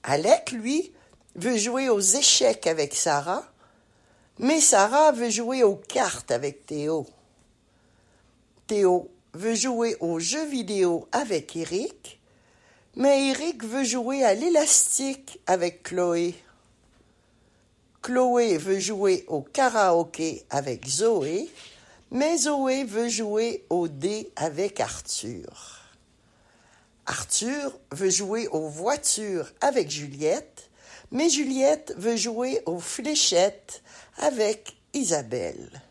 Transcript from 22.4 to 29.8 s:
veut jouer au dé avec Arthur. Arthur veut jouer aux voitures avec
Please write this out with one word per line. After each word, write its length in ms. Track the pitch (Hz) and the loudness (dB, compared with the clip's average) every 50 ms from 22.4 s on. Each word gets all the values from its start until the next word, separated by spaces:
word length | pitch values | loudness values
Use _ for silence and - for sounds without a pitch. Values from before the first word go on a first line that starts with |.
| - 302 294 277 269 262 262 269 277 | 0 0 0 0 0 0 0 -2 -4
veut 260 | 220 196 220 233 240 | -4 -4 -4 -2 -2
jouer 560 | 226 220 226 208 208 214 226 233 - - - _ | -4 -4 -4 -2 -2 -2 -2 -2 -4 -8 -6 _
au 160 | 160 180 175 | -2 -2 -2
dé 440 | 165 143 139 151 190 214 220 - - _ | -2 -6 -6 -4 -4 -4 -6 -8 -12 _
avec 440 | - 147 160 147 156 196 202 202 - | -6 -6 -4 -2 -2 -4 -4 -2 -4
Arthur. 1000 | 113 - - - - - - - - 107 117 87 - - - - - - - - - _ _ _ _ _ _ _ _ _ _ _ _ _ _ _ _ _ _ _ _ _ _ _ _ | -4 -4 -6 -12 -10 -8 -8 -8 -8 -10 -10 -12 -14 -16 -18 -20 -20 -20 -20 -20 -20 _ _ _ _ _ _ _ _ _ _ _ _ _ _ _ _ _ _ _ _ _ _ _ _
Arthur 720 | - - - - - - - 214 240 285 294 285 - - - _ _ | -8 -8 -8 -6 -4 -4 -2 -2 -2 -4 -4 -6 -6 -8 -10 _ _
veut 200 | 139 147 196 190 | -8 -2 0 2
jouer 360 | 190 196 202 185 214 233 226 - | 2 2 0 -2 -4 -4 -4 -2
aux 180 | 156 156 160 | -4 -4 -4
voitures 840 | 156 147 156 180 233 285 294 - - - 214 214 208 190 170 143 - - _ | -4 -8 -4 -2 -2 -2 0 0 -2 -2 -2 -2 -4 -4 -6 -6 -8 -6 _
avec 280 | - 285 262 254 | 0 2 2 2